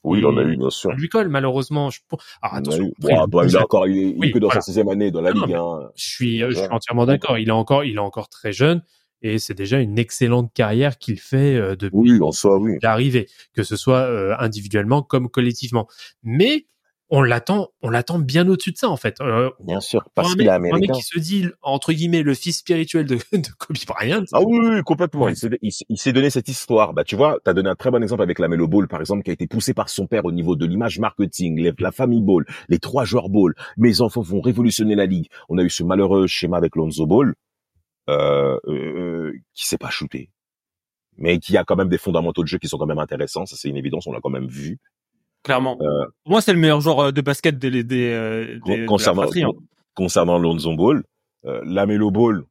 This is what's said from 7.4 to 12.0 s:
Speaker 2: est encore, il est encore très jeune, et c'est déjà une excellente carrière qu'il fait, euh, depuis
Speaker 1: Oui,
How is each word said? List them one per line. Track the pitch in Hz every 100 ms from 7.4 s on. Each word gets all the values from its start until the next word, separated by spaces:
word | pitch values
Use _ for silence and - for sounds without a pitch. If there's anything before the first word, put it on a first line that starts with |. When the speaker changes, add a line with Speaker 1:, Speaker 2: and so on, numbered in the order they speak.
| 110
Speaker 2:
est |
encore, | 113 113 139
il | 147 104
est |
encore | 101 110 -
très | - 107
jeune, | 98 143 170 _ _ _ _
et | 113 110
c'est | -
déjà | 98 98 135
une | 110 107
excellente | 113 - 120 120 120
carrière | - 110 110 143 123
qu'il | - 101
fait, | - 135 143 127
euh, | 98 95
depuis | 98
Speaker 1:
Oui, | 98